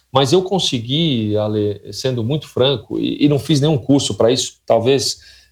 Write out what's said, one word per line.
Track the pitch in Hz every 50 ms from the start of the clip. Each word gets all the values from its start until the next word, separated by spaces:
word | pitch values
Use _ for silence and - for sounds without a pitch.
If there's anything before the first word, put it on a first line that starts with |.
| _ _
Mas | - 135 139 127 151
eu | 185 180
consegui, | 185 202 185 - - - 123 110 120 135 156 170 160 135 117 110 104 104
Ale, | 104 104 107 107 107 104 104 101 101 - 104 104
sendo | - - 131 131 120 110
muito | 117 147 156 - -
franco, | - - 127 135 139 - - - 113 110
e, | 113 123 - - 139
e | 147
não | 147 135
fiz | - - 160 139
nenhum | 135 156 160
curso | 127 - - 139 139 135 - 104
pra | - 113 113
isso, | 127 131 - - - _ _
talvez, | - - 113 107 123 139 131 - - - - - - - - _ _